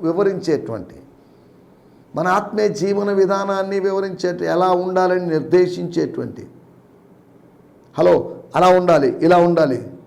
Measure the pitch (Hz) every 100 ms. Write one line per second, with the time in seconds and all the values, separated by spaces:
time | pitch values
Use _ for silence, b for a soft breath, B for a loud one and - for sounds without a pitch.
0 | 160 170 196 180 - 147 - 110 90 -
1 | - _ _ _ _ _ _ _ _ _
2 | _ - 175 190 208 208 208 - 185 202
3 | 202 202 190 196 196 196 190 196 190 196
4 | 196 180 180 175 170 165 185 180 185 185
5 | 185 185 175 156 131 175 180 180 175 170
6 | 147 - 117 - - - _ _ _ _
7 | _ _ _ _ _ _ _ _ _ -
8 | - 160 - - - - 185 185 180 160
9 | 143 - 165 175 175 170 151 120 - -